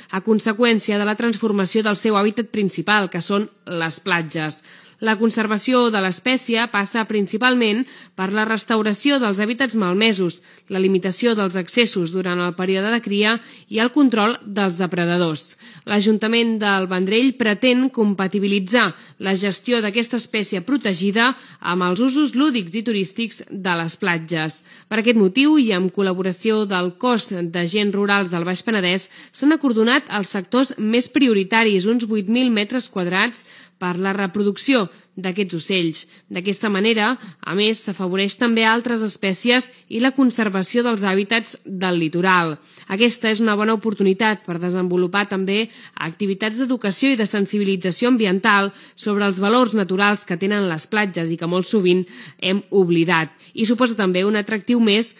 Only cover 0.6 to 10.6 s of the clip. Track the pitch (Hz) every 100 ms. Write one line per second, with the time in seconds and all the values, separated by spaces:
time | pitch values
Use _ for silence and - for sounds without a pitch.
0.6 | 240 220 - 208 208 214 233 202 226 202
1.6 | 185 220 214 202 226 202 214 214 214 214
2.6 | 196 - 160 208 185 175 165 202 214 _
3.6 | - 180 165 156 196 170 160 160 156 -
4.6 | - - - - 220 208 226 226 208 214
5.6 | 254 254 240 214 185 180 254 262 - 226
6.6 | 233 202 202 233 214 214 190 214 247 247
7.6 | 226 214 262 - - - 190 214 214 220
8.6 | - 220 214 202 285 277 226 190 214 240
9.6 | 269 220 180 190 226 190 175 - - -